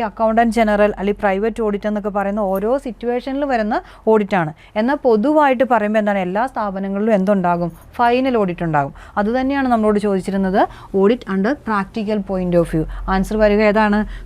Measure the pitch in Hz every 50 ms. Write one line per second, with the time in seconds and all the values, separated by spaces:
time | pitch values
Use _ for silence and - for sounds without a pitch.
0 | 233 208 - - 226 220 226 226 233 233 208 233 226 214 208 202 208 208 202 -
1 | 190 202 208 202 - 202 190 190 208 226 214 233 226 208 202 202 - 214 208 214
2 | 196 208 190 202 196 196 202 220 214 190 190 196 196 220 254 285 - 262 202 -
3 | - 233 240 247 247 277 262 277 294 277 262 233 214 208 247 330 370 - - -
4 | - 220 220 220 208 190 - 185 165 156 156 _ - - - 214 220 240 285 294
5 | - 262 226 214 208 277 302 311 302 277 262 233 262 226 254 220 208 208 214 220
6 | 214 208 202 196 185 180 180 208 240 269 - 247 220 202 185 190 196 196 196 196
7 | 208 226 226 190 185 190 208 196 175 175 175 175 175 170 170 - - - - -
8 | 247 240 240 247 262 269 247 226 208 185 175 175 175 165 156 147 139 139 - -
9 | - - - - 202 208 233 262 262 262 277 277 269 254 240 226 214 214 214 202
10 | 202 208 196 190 - - 190 196 196 190 185 214 320 359 - - - - - 196
11 | 190 202 247 247 - - 190 190 190 220 285 294 - - 220 202 196 196 - 226
12 | 214 202 214 214 196 190 196 185 185 180 175 175 170 165 - 160 156 - - -
13 | - - 190 190 190 190 214 214 220 208 208 208 220 214 202 220 214 208 202 208
14 | 214 202 - - -